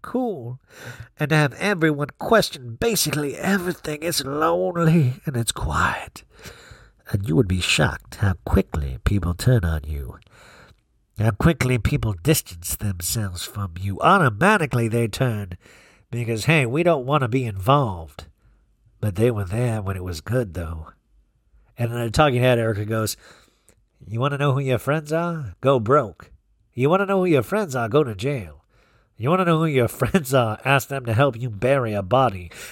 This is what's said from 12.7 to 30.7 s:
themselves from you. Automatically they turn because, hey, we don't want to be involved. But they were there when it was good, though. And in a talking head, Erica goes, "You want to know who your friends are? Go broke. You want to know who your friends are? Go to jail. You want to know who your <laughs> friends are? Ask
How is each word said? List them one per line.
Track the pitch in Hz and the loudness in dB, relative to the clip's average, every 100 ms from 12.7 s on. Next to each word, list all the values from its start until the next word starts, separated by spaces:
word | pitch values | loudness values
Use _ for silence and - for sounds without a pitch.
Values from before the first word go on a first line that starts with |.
| - | -6
themselves | 101 90 85 117 101 90 | -4 -6 -4 -4 -6 -8
from | - 104 98 85 | -10 -8 -8 -6
you. | 98 98 | -6 0
Automatically | 165 196 139 104 190 214 147 123 117 | 4 4 4 4 4 4 2 0 0
they | 117 113 | 0 0
turn | - 131 107 95 87 _ - _ _ _ | 0 -2 -2 -6 -12 _ -20 _ _ _
because, | 117 117 110 | -6 -4 -2
hey, | 117 160 | 2 2
we | 117 139 | 2 0
don't | 175 156 127 | 2 0 2
want | 147 | 0
to | 120 | 2
be | 135 | 0
involved. | 120 98 95 143 127 87 78 - - _ _ _ _ _ _ _ | -2 -2 2 4 2 -4 -12 -18 -20 _ _ _ _ _ _ _
But | 107 92 | -4 2
they | 120 | 2
were | 110 | 0
there | 92 107 123 110 | -2 -2 0 -2
when | 95 92 | -4 -6
it | |
was | 90 82 | -6 -8
good, | - 127 110 | -4 -2 -2
though. | 82 82 80 78 - _ _ _ _ _ _ _ - | -6 -8 -8 -12 -20 _ _ _ _ _ _ _ -6
And | 120 | -4
in | 120 | -4
a | 117 | -2
talking | 107 151 123 | 2 2 4
head, | 127 120 | 4 4
Erica | 113 104 | 2 -2
goes, | 107 110 110 - - - _ _ _ _ _ _ | -2 -2 -2 -4 -14 -20 _ _ _ _ _ _
"You | 92 110 | -10 -4
want | 139 | -2
to | 139 | 0
know | 143 | 0
who | 131 | 2
your | 135 123 | 0 0
friends | - 156 151 | 0 -2 0
are? | 160 170 165 120 - | -2 -2 -4 -8 -2
Go | 131 135 | 2 2
broke. | 110 147 135 - - - _ _ _ | 4 2 2 -6 -20 -20 _ _ _
You | - 135 | -2 2
want | 190 | 2
to | 196 | 2
know | 196 | 2
who | 180 | 4
your | 143 | 4
friends | - 208 190 131 | 2 -2 -2 -4
are? | 113 | 0
Go | 139 | 2
to | 139 | 2
jail. | 98 123 139 82 73 _ _ _ _ _ - | -2 -4 -4 -8 -16 _ _ _ _ _ -6
You | 117 | 0
want | 185 | 2
to | |
know | 175 160 | 2 2
who | 160 | 2
your | 135 113 | 2 2
<laughs> | - | 0
friends | 113 196 131 | 0 0 2
are? | 135 113 107 | 2 2 0
Ask | 131 | 0